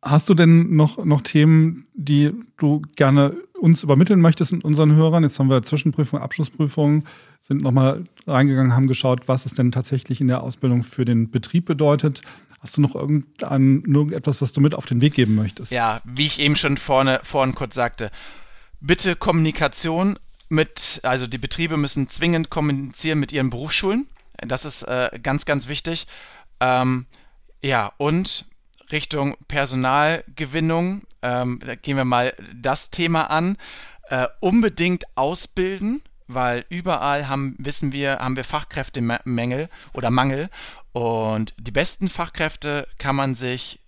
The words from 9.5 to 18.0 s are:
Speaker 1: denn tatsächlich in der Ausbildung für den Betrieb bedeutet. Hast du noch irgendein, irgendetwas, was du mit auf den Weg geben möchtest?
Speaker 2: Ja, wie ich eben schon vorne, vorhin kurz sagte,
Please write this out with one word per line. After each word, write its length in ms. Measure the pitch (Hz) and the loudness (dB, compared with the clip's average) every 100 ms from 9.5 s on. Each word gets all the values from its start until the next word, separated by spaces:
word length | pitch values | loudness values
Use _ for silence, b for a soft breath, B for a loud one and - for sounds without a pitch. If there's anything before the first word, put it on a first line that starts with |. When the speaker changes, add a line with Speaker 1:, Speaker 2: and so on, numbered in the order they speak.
Speaker 1:
denn 180 | - 123 | 0 0
tatsächlich 520 | 127 123 135 - 127 | 0 -2 -4 -4 -2
in 60 | 135 | 0
der 140 | 127 | 0
Ausbildung 400 | 131 120 131 123 | -4 -4 0 0
für 220 | 120 - | -2 -2
den 260 | 120 117 113 | 2 2 2
Betrieb 360 | 120 - 175 175 | -2 0 -2 0
bedeutet. 560 | 143 151 147 151 131 B B B B | 2 4 4 2 -2 B B B B
Hast 160 | - - | -6 0
du 40 | |
noch 140 | 143 | 0
irgendein, 920 | 139 143 151 135 _ - 135 135 135 | 0 -2 -2 -2 _ -4 2 4 4
irgendetwas, 560 | 160 143 147 147 147 135 | 4 2 2 -2 -2 -2
was 120 | 135 | -2
du 80 | - | 2
mit 140 | 143 | 2
auf 120 | - - | 2 -4
den 140 | 120 | 2
Weg 140 | 143 | 2
geben 200 | 143 113 | 4 2
möchtest? 380 | 107 107 - 117 | 2 0 -6 -8
Speaker 2:
Ja, 280 | 123 117 110 | -2 -2 -2
wie 220 | 113 123 151 | -8 -4 -2
ich 120 | - | 0
eben 180 | 143 147 | 0 0
schon 220 | 151 139 | 0 -4
vorne, 420 | - 135 135 131 | 0 2 2 0
vorhin 320 | - 147 131 | -2 -2 0
kurz 200 | 123 127 | -2 -8
sagte, 360 | 127 120 - | -4 -4 -4